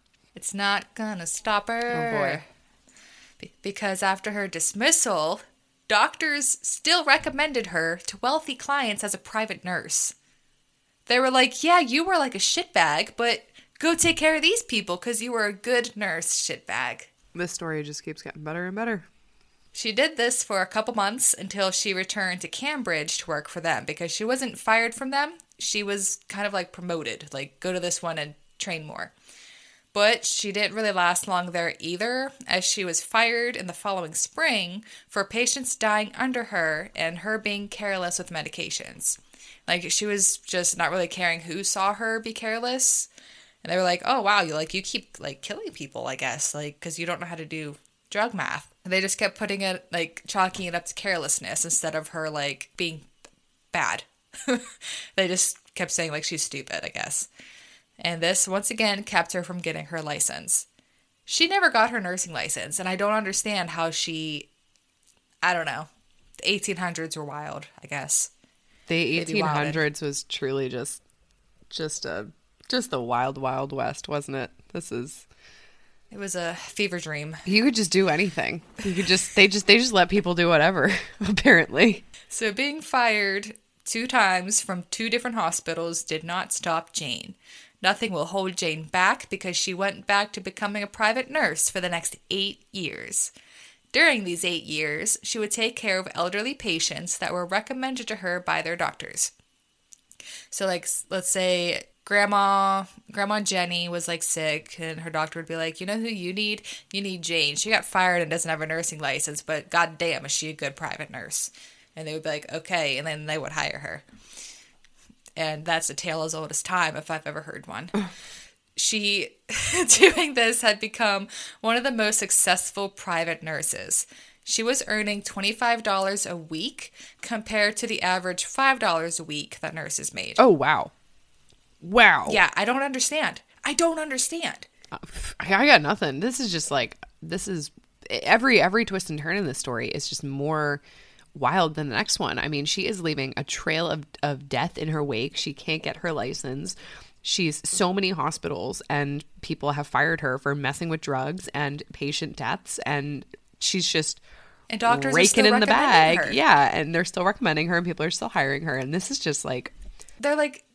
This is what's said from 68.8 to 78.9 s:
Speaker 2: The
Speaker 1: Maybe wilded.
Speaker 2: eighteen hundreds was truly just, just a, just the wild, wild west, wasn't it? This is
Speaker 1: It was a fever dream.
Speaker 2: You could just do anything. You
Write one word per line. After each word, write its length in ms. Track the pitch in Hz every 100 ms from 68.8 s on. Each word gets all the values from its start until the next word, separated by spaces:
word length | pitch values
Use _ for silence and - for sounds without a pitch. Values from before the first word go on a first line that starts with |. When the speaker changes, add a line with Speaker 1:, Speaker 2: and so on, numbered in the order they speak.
| -
Speaker 2:
The 320 | 165 139 165
Speaker 1:
Maybe 0 |
wilded. 100 | 165
Speaker 2:
eighteen 180 | 202 160
hundreds 520 | 147 147 156 151 147
was 220 | 147 143
truly 460 | - - 135 135 131
just, 320 | 127 123 - _ _ _ _ _ _ -
just 380 | - 156 - -
a, 220 | 82 107 - _ _ -
just 200 | 254 -
the 120 | 135
wild, 340 | 120 120 131 135
wild 340 | 131 131 139
west, 380 | 135 117 135 -
wasn't 300 | 147 143 135
it? 120 | 123 - -
This 180 | 175 -
is 360 | 120 135 - - _ - - - - - - -
Speaker 1:
It 60 | 202
was 180 | 196
a 200 | 180 170
fever 460 | 170 - - 202 175
dream. 360 | 156 147 151 160
Speaker 2:
You 200 | 185 208
could 100 | 269
just 160 | 226 175
do 180 | 185 190
anything. 540 | 151 196 - - 165 - -
You 120 | 196